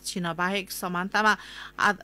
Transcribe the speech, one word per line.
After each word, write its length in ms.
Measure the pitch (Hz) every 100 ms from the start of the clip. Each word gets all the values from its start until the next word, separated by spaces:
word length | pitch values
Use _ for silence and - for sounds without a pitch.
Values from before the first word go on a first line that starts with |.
चिन्ह 300 | - 196 175 165
बाहेक 320 | 175 196 190
समानतामा 640 | - 190 175 190 202 214 202 - - - -
आध-, 240 | 202 196